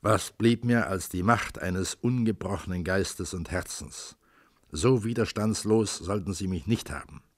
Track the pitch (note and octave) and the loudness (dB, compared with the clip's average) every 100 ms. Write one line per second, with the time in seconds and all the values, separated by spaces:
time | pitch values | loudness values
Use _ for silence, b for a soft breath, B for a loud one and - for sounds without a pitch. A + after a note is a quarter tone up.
0 | G#2 G#2+ - _ A2+ A#2 A#2+ A#2+ F2+ F#2+ | 2 2 0 _ 2 2 2 2 2 -2
1 | - F2+ F2+ A#2 - - F2+ F2+ F#2 - | -4 -2 2 2 2 -6 -4 -2 -2 -2
2 | A#2+ B2 A2+ G#2 F#2 G2 - F2+ F2 F#2+ | 0 2 2 0 -4 -6 -4 -4 0 0
3 | F#2 - F2+ F2+ E2 F#2 - - - - | 0 -4 -8 -6 -4 -4 -4 -10 -12 -14
4 | - - b b b b b D2+ A2 B2+ | -16 -20 b b b b b 0 4 4
5 | A2 A#2+ A2+ - G#2+ G#2 G#2 A2 G#2 - | 2 0 0 2 0 0 4 4 4 -2
6 | E2+ G2+ F2 F#2 F#2+ F#2 E2 A2+ - C#2+ | -2 -2 -2 -4 -2 -2 0 -2 -2 -10
7 | - C#2+ _ | -10 -18 _